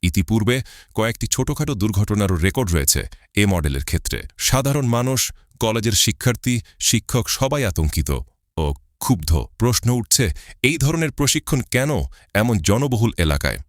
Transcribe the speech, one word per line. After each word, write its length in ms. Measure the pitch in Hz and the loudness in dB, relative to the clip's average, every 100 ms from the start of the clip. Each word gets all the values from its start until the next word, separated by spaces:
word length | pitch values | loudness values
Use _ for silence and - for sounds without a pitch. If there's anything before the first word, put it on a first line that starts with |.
ইতিপূর্বে 520 | 90 87 92 110 107 127 - - - - | 0 0 0 0 2 -2 -4 -16 -12 -4
কয়েকটি 300 | 110 117 - | -4 -4 -4
ছোটখাটো 460 | - 131 147 151 120 | -2 -2 -2 -2 0
দুর্ঘটনারও 600 | 107 98 104 104 98 92 | 0 0 0 2 2 2
রেকর্ড 320 | 87 113 117 | 0 0 0
রয়েছে 300 | 85 67 69 - - _ - | 0 2 0 -2 -14 _ 0
এ 80 | 104 | 2
মডেলের 420 | 92 73 69 - | 2 0 -2 -2
ক্ষেত্রে। 280 | - - 55 - - | -4 -4 -8 -10 -6
সাধারণ 460 | - 127 135 143 127 | 0 0 2 0 2
মানুষ, 340 | 117 127 131 - - _ - | 0 0 -2 -4 -6 _ -4
কলেজের 360 | 113 110 110 104 | -2 0 0 2
শিক্ষার্থী, 600 | - - - 117 - 123 - _ | 2 2 0 0 0 -2 -4 _
শিক্ষক 460 | - 113 - 127 107 | 2 2 2 -2 -2
সবাই 340 | - 135 147 120 | -2 -2 0 -2
আতঙ্কিত 440 | - 78 - 73 67 - _ _ - | 0 0 0 -2 -4 -6 _ _ -4
ও 80 | 76 69 _ _ | -4 -4 _ _
ক্ষুব্ধ। 300 | - 101 78 82 - _ | 0 0 2 -2 -2 _
প্রশ্ন 300 | 117 117 117 | 0 0 0
উঠছে, 340 | 123 113 - 113 - - - | -2 0 0 0 -4 -12 0
এই 140 | 127 156 | 2 2
ধরনের 340 | 135 160 156 | 0 2 -2
প্রশিক্ষণ 480 | - 139 156 - 139 113 | -2 0 0 0 -4 0
কেন 200 | 123 139 135 69 - _ 101 | -2 0 -2 -4 -8 _ 0
এমন 200 | 113 110 | 2 2
জনবহুল 520 | 80 107 143 123 117 - | 2 2 2 2 0 2
এলাকায়? 420 | 80 73 71 53 | 0 2 -2 -4